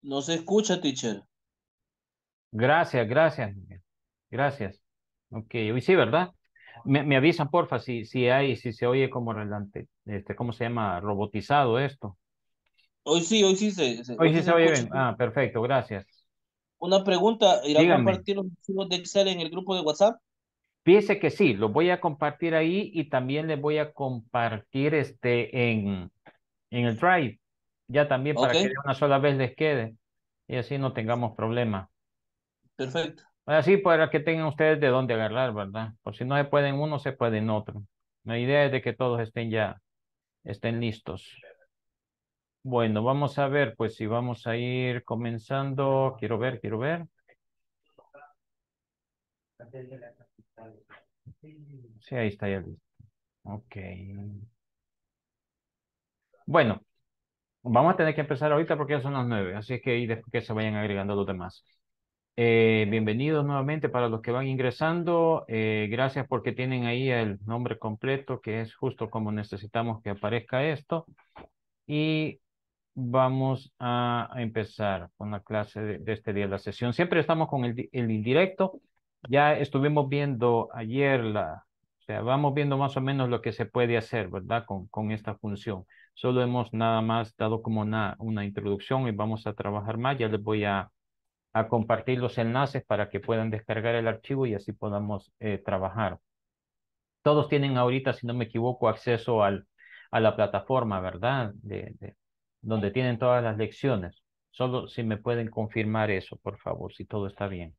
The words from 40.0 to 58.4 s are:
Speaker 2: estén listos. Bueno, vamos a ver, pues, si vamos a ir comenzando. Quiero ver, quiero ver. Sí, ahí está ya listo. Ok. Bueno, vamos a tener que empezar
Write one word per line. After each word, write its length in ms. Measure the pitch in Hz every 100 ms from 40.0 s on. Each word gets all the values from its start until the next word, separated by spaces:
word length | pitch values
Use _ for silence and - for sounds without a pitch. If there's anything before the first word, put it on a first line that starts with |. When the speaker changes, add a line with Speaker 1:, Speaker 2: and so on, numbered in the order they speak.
| _ _ _ _
Speaker 2:
estén 360 | - 104 117 117
listos. 600 | 117 107 - 92 - - - _ _ _ _ _ _ _ _ _ _ _
Bueno, 400 | 135 123 113 107
vamos 360 | 117 139 143 139
a 100 | 139
ver, 260 | 143 139
pues, 200 | - 110
si 120 | - 107
vamos 400 | 117 123 117 -
a 100 | 117
ir 460 | 123 127 127 123
comenzando. 1120 | - 117 117 113 - 135 139 135 135 135 135 131
Quiero 200 | 107 113
ver, 220 | 123 123
quiero 180 | - 110
ver. 280 | 131 170 165 _ _ _ _ _ _ _ _ _ _ - - _ _ _ _ _ _ _ _ _ _ _ _ _ 117 131 127 131 120 _ _ _ _ _ 113 107 _ - _ _ - - 156 156 143 139 120 110
Sí, 140 | - 127
ahí 120 | 110
está 220 | 101 101
ya 100 | 98
listo. 220 | 82 - _ _ - _ _ _
Ok. 320 | 107 104 _ 101 95 92 98 98 101 101 113 _ _ _ _ _ _ _ _ _ _ _ _ _ _ _ _ _ _ _
Bueno, 380 | - 156 123 95 _ _ _ _ _ _ _ _
vamos 320 | 123 120 156
a 20 | 185
tener 180 | 156
que 60 | 151
empezar 320 | 147 143